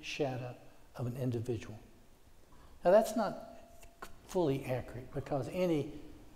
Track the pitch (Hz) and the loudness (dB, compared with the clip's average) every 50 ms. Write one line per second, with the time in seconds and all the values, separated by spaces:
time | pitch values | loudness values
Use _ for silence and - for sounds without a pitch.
0 | - - - - 151 131 131 123 127 123 123 - - - - - - - - - | -10 -6 -2 0 0 0 0 -2 -6 -8 -10 -12 -16 -18 -20 -20 -20 -12 -6 -4
1 | 123 123 120 135 127 127 117 120 110 - 117 104 - - 110 - - - - - | -4 -2 -2 0 0 0 0 0 0 0 -2 -2 -4 -8 -12 -14 -16 -18 -20 -20
2 | - - - - - - - - - - - - - - - - - 175 190 220 | -20 -20 -20 -20 -20 -20 -20 -20 -20 -20 -20 -20 -18 -18 -10 2 6 8 8 8
3 | 226 - - 247 208 180 - - - - - - - - - - - - - - | 8 6 2 0 0 0 -2 -6 -10 -14 -16 -18 -18 -20 -20 -18 -18 -20 -16 -14
4 | - - - - - - - 185 170 139 135 131 - 131 127 120 - - - 120 | -14 -14 -14 -14 -12 -2 2 2 4 4 2 2 0 0 -2 -2 -2 -4 -8 -10
5 | - - - 139 - - 151 135 123 156 - 180 185 175 160 147 - - - - | -10 -6 -6 -6 -2 0 0 0 0 0 2 2 4 4 4 2 2 -2 -6 -10
6 | - - - - - - - | -12 -14 -14 -16 -18 -20 -20